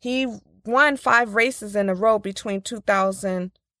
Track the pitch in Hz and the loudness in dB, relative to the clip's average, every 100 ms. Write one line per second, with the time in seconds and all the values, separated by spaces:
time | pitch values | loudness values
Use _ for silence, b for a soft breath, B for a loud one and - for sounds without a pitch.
0 | 247 254 262 208 - 185 220 254 294 277 | -4 -2 -4 -6 -16 _ 0 4 4 2
1 | 254 233 233 208 240 254 208 202 196 185 | 2 2 2 2 0 -2 -4 -2 0 2
2 | 220 214 202 196 214 196 - 226 - 196 | 2 2 -2 -8 -6 -6 -8 -4 0 2
3 | 190 190 196 185 185 - _ _ | 0 -2 -4 -4 -6 -12 _ _